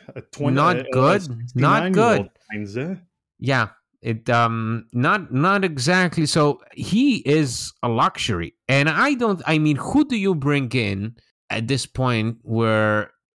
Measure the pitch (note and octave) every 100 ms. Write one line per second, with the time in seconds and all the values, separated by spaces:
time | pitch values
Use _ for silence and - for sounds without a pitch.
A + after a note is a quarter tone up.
0 | - - - - C#3+ C3 D#3+ B2 C3 B2+
1 | C3+ G3 E3 A#2 A#2+ B2 C#3+ G#3 F3+ F#3+
2 | A#3 E3+ F#2+ _ - G#2+ G2+ A2 D#3 F#3
3 | - _ _ _ A#2+ C3 A2 - _ _
4 | A#2 A2+ A#2+ A#2+ A#2 A2+ A2 A2+ - A#2+
5 | C#3+ G3+ E3 B2+ E3+ G3+ F#3+ D3 B2+ F#3
6 | F3+ - D3+ E3 D3 C3 - - - G3
7 | C#4 G#3+ C3 D3+ C#3+ A#2 - - B2 A2+
8 | E3+ - - F2+ E2 - - C3+ D3 D#3
9 | C4 C4 A#3 F3+ D3+ D#3+ D3+ C#3 - C#4+
10 | D4+ A#3 G3 E3 C#3 C#3+ B2+ B2+ G#2+ G2
11 | G#2+ A#2 _ _ - G#2 A2+ C3+ - -
12 | B2+ A#2 A2 A#2 A2 A2+ A2+ A2 G#2+ G#2+
13 | G#2 _ _